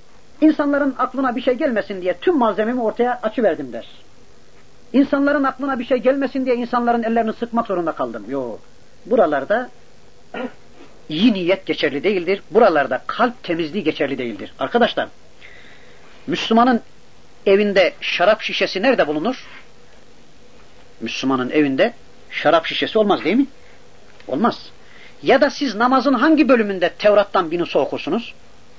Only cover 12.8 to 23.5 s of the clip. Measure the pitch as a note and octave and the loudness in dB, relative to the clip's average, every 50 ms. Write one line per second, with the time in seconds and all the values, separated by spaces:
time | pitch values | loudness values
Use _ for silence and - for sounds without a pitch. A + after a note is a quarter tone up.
12.8 | C3+ A#2+ B2+ A#2+ - - - - A3+ B3 A#3+ - - - E3+ E3 E3+ D3 D3+ G#3 | 2 0 -2 -6 -6 -6 -4 -2 -2 -2 -2 -6 -6 -6 -4 -4 -4 -4 -4 -2
13.8 | D#3 D#3 D#3 - D3+ C#3 C3+ A#2+ B2+ A#2 G#2+ G2 A2 - - - C3+ B2+ - A#3+ | -2 -2 -2 -2 -2 -4 -2 -4 -4 -6 -6 -8 -12 -14 -8 -8 -6 -2 0 0
14.8 | - - - - A2+ - - - - - - - - - - - - - - - | 0 0 -4 -6 -6 -8 -10 -20 -20 -20 -20 -20 -20 -20 -20 -20 -20 -20 -20 -20
15.8 | - - - - - - - - - - - - - - A3+ A3+ A#3+ C4 B3 A3 | -20 -20 -20 -20 -20 -20 -20 -14 -6 -6 -4 -4 -2 2 4 4 4 4 4 0
16.8 | - - - - - - - - - - - - - G#3 G3 G3+ G#3 G#3 F#3+ F#3+ | -2 -8 -20 -20 -20 -20 -20 -20 -20 -20 -14 -4 2 4 4 4 4 2 4 4
17.8 | F3 D3 - - - - - - C#3+ - G#3+ - - - F#3 - G3 D#3+ - F#3+ | 2 2 0 -4 -6 -4 0 2 4 4 4 2 0 -6 -4 -2 -2 -2 -2 0
18.8 | G3+ C4+ A#3+ - E3 C#3+ D3+ D3+ D#3+ A3+ C4 - - - - - - - - - | 2 2 4 2 2 0 0 -2 -2 -2 -4 -4 -10 -16 -18 -18 -18 -18 -20 -20
19.8 | - - - - - - - - - - - - - - - - - - - - | -20 -20 -20 -20 -20 -20 -20 -20 -20 -20 -20 -20 -20 -20 -20 -20 -20 -20 -20 -20
20.8 | - - - - A2+ A2+ - - - C3+ C3+ B2+ B2+ B2 - D3+ D3 C#3 C3+ C3 | -20 -20 -16 -12 -10 -10 -8 -4 -2 -2 0 0 -2 0 0 2 2 2 2 2
21.8 | - A#3+ - - - - - - - - - - - C#3+ E3 E3 - - - - | 0 0 0 -6 -20 -20 -20 -20 -18 -12 -8 -2 2 4 4 4 2 0 -4 -4
22.8 | C#3+ - - A3 G#3+ G3+ F3 B2 G#2+ D3+ G3+ C4 C#4 - | -4 0 2 2 2 4 2 0 0 0 2 2 2 0